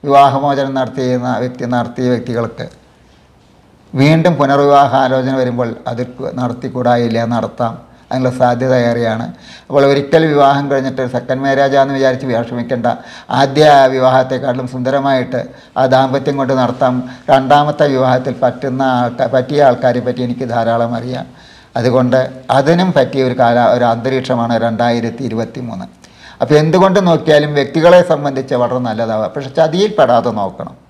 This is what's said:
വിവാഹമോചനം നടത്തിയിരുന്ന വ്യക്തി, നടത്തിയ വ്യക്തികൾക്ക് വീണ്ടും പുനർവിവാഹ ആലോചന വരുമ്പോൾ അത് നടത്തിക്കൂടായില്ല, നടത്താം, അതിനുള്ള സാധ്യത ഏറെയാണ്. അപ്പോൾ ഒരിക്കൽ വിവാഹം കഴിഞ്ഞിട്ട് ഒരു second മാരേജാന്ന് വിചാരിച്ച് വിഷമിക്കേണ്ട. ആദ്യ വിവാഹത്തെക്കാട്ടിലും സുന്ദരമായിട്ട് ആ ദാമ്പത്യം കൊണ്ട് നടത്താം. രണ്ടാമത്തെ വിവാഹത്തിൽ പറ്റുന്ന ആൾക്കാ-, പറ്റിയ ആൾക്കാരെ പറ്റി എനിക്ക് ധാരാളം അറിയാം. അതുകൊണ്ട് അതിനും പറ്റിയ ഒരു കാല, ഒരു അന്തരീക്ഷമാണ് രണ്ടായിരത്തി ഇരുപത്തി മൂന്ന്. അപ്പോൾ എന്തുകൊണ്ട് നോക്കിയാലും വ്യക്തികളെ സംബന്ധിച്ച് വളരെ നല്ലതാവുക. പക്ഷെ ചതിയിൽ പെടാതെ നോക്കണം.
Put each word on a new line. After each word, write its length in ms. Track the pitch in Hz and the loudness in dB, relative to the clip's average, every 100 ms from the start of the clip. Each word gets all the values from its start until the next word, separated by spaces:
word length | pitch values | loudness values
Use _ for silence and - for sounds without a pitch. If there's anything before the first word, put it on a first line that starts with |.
| 147 | 2
വിവാഹമോചനം 680 | 139 139 135 143 139 135 135 | 4 4 4 -2 -2 -2 -4
നടത്തിയിരുന്ന 520 | 127 135 127 127 123 110 | -4 -4 -2 -2 -2 -4
വ്യക്തി, 220 | 123 - 120 123 | -6 -6 -4 -4
നടത്തിയ 320 | 120 - 127 | -4 -4 -2
വ്യക്തികൾക്ക് 520 | 123 - 117 113 - - - _ _ _ _ _ _ _ _ _ _ _ 131 | -2 -2 -6 -6 -8 -16 -16 _ _ _ _ _ _ _ _ _ _ _ 0
വീണ്ടും 320 | 143 160 170 151 | 2 4 2 2
പുനർവിവാഹ 520 | 139 139 143 139 139 131 139 | 0 2 4 4 4 2 0
ആലോചന 280 | 131 127 135 | 0 -2 -2
വരുമ്പോൾ 280 | 127 120 120 113 - | -2 -2 -4 -6 -10
അത് 100 | 120 123 120 131 127 | -8 -8 -8 -10 -6
നടത്തിക്കൂടായില്ല, 800 | 123 127 131 123 123 120 117 113 117 120 | -6 -6 -8 -4 0 0 0 -2 -2 -2
നടത്താം, 400 | 110 - 117 113 - - _ | -4 -4 -6 -6 -18 -20 _
അതിനുള്ള 220 | 127 127 127 | -4 -2 0
സാധ്യത 320 | 123 120 131 127 117 | 0 0 0 0 0
ഏറെയാണ്. 380 | 117 117 110 113 - - - _ | 0 -2 -4 -8 -12 -20 -20 _
അപ്പോൾ 160 | 139 139 | 2 4
ഒരിക്കൽ 340 | 139 139 160 160 | 2 2 2 2
വിവാഹം 320 | 147 139 139 139 | 4 4 2 0
കഴിഞ്ഞിട്ട് 300 | 135 131 127 127 | -2 -2 -6 -4
ഒരു 60 | 123 | -6
second 260 | - 131 139 | -4 -4 -2
മാരേജാന്ന് 480 | 139 139 139 135 135 | 0 2 2 0 2
വിചാരിച്ച് 260 | 135 127 135 | 0 0 -4
വിഷമിക്കേണ്ട. 560 | 117 117 120 120 127 117 - - - - 127 | -4 -4 -8 -6 -4 -2 -4 -10 -20 -6 -2
ആദ്യ 300 | 139 135 151 143 135 131 | 0 4 6 6 4 4
വിവാഹത്തെക്കാട്ടിലും 720 | 127 131 131 131 135 123 127 131 | 2 2 0 -2 -4 -4 -6 -6
സുന്ദരമായിട്ട് 680 | 127 139 139 131 123 127 - - - - | -2 -2 0 -2 -2 -6 -8 -14 -12 -2
ആ 80 | 131 | 2
ദാമ്പത്യം 500 | 131 135 135 127 139 | 2 2 0 -2 -4
കൊണ്ട് 120 | 131 131 | -2 0
നടത്താം. 320 | 120 127 131 127 123 - - | 0 0 -2 -2 -6 -12 0
രണ്ടാമത്തെ 560 | 135 131 143 147 147 147 131 | 2 4 2 2 0 0 2
വിവാഹത്തിൽ 400 | 131 127 127 120 | 0 0 -2 -2
പറ്റുന്ന 400 | 127 120 139 127 131 123 | -2 -2 -6 -2 -2 0
ആൾക്കാ-, 320 | 123 120 127 127 | -2 -2 -2 -2
പറ്റിയ 260 | 127 147 139 | 0 2 2
ആൾക്കാരെ 340 | 120 127 123 120 | 2 0 -2 -4
പറ്റി 120 | 123 123 | -4 -6
എനിക്ക് 200 | 120 127 117 | -6 -4 -4
ധാരാളം 380 | 113 117 117 117 | -2 -2 -2 -4
അറിയാം. 280 | 120 127 - - - - - 120 | -8 -10 -12 -18 -20 -20 -10 -2
അതുകൊണ്ട് 380 | 120 127 127 131 131 - - 131 | 0 2 2 0 -2 -8 -2 0
അതിനും 320 | 139 170 185 151 | 2 2 2 2
പറ്റിയ 260 | 127 135 131 | 0 0 -2
ഒരു 80 | 123 | 2
കാല, 200 | 123 120 117 120 | 2 4 2 2
ഒരു 100 | 120 | 0
അന്തരീക്ഷമാണ് 600 | 117 120 135 127 127 117 117 117 | 0 -2 -4 -2 -2 0 -2 -2
രണ്ടായിരത്തി 580 | 113 120 117 113 117 131 | -2 0 0 -4 -6 -6
ഇരുപത്തി 320 | 113 110 - 123 | -6 -8 -10 -12
മൂന്ന്. 180 | 98 92 _ - - - - | -12 -14 _ -20 -20 -20 -8
അപ്പോൾ 140 | 117 151 | 2 4
എന്തുകൊണ്ട് 380 | 156 175 190 190 180 | 4 4 4 4 2
നോക്കിയാലും 440 | 160 - 151 151 147 | 0 4 2 4 -2
വ്യക്തികളെ 420 | 139 165 165 180 175 | -2 2 6 6 6
സംബന്ധിച്ച് 440 | 151 143 131 127 123 | 0 -2 -6 -4 -2
വളരെ 200 | 120 127 123 | 0 -2 -4
നല്ലതാവുക. 400 | 107 113 110 104 147 | -4 -4 -2 -4 -6
പക്ഷെ 140 | 131 131 | -8 0
ചതിയിൽ 340 | 160 170 208 214 | 0 2 -2 2
പെടാതെ 340 | 127 120 120 107 | 4 4 0 -4
നോക്കണം. 360 | 98 90 - - _ | -6 -8 -16 -16 _